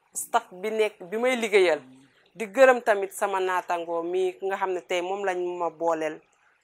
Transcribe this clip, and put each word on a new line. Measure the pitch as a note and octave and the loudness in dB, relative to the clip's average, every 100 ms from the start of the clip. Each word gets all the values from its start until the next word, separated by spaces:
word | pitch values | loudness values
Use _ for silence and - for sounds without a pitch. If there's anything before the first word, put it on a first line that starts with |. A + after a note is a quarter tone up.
| _ | _
staff | - - A#3 - | -14 -2 -4 -4
bi | F3+ G#3 | -10 -6
nekk, | A3 G#3+ - | 0 -2 -2
bi | F3+ G#3+ | -10 -2
may | B3 B3 | 0 0
liggéeyal. | A3 G3 F3+ D3+ C3 - _ _ _ F3 | 2 4 4 2 -4 -20 _ _ _ -12
Di | G#3+ | -6
gërëm | G3+ C4 B3 | 6 6 6
tamit | A#3+ G3+ G3 | 4 0 0
sama | - G3+ F#3+ | -4 -4 -2
naataango | F#3 F3+ - F3 E3+ E3+ | 0 -2 -2 -6 -4 -6
mi | E3+ F#3 F#3 F3+ | -4 -2 -2 -4
nga | G3 F#3+ | -6 -4
xam | F#3+ | -2
ne | F3+ | -4
tey | - F3+ | -4 -4
moom | F3+ G3 G3 | -2 -4 -4
lañ | F3+ F3 F3 | -2 -4 -4
ma | E3+ | -6
booleel | D#3 E3 E3 D#3 D#3+ _ _ _ _ | -2 -2 0 -2 -6 _ _ _ _